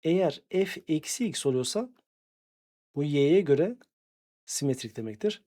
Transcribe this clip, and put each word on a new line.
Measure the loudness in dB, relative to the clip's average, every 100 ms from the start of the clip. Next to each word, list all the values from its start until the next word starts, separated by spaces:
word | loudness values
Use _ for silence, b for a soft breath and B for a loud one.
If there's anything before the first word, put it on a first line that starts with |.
Eğer | 2 2 2 -2 _
f | -2 -2 -4 -4
eksi | -4 -2 -4 -4
x | -2 0
oluyorsa | 0 -2 -4 -6 _ _ _ _ _ _ _ _ _ _ -6
bu |
y'ye | -2 2 4 4
göre | 4 2 2 -2 _ _ _ _ _ _ -10
simetrik | -4 -2 -2 -6 -10
demektir. | -10 -4 -4 -4